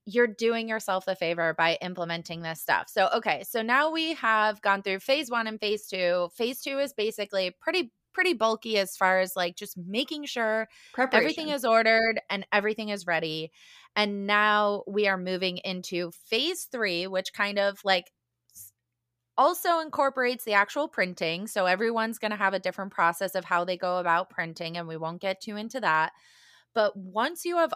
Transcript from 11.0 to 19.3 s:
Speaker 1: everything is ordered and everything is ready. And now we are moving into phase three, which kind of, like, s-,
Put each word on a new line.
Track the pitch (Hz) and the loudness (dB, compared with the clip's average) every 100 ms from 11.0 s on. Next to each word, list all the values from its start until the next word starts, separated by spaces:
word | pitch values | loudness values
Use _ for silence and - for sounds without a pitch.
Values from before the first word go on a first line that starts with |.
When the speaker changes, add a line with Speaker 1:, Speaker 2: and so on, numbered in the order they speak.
| 254 220 | 2 4
Speaker 1:
everything | 311 320 311 | 4 0 -4
is | 285 233 | -2 4
ordered | 226 220 226 226 220 - | 4 6 6 4 0 -4
and | 196 190 | -6 0
everything | 208 208 220 214 | 2 2 -2 -4
is | 202 175 | -4 -2
ready. | 165 165 156 160 _ - - - - | 0 0 -4 -8 _ -20 -20 -4 0
And | 208 202 202 | 0 0 2
now | 208 214 208 208 202 - | 4 6 4 4 0 -2
we | 202 202 | 0 2
are | 185 | 2
moving | 180 185 185 180 | -2 0 -2 -2
into | 190 185 175 175 175 | -6 -6 -6 -4 -4
phase | - - 226 311 359 - | -8 -4 -2 0 -4 -6
three, | 247 208 170 185 | -4 -2 -2 -2
which | 190 190 | -4 -4
kind | - 202 202 | -2 -2 0
of, | 202 196 | 0 0
like, | 202 185 - _ _ _ _ - | 0 0 0 _ _ _ _ -20
s-, | - _ _ _ _ _ _ | -20 _ _ _ _ _ _